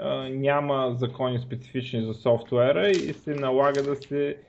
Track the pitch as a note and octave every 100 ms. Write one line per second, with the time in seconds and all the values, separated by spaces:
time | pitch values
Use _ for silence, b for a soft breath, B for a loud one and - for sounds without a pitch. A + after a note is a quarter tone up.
0 | - C3+ C3 C3+ C#3 C#3+ C#3+ C3+ B2+ A#2+
1 | B2+ - B2+ B2 B2 A#2+ - C3 B2 A#2
2 | A2 G#2+ - A#2 - B2 B2+ D3 G3+ F#3
3 | C3+ - - C#3+ C3+ C3 C#3+ C#3 C#3 C#3
4 | - C#3+ C#3+ C#3+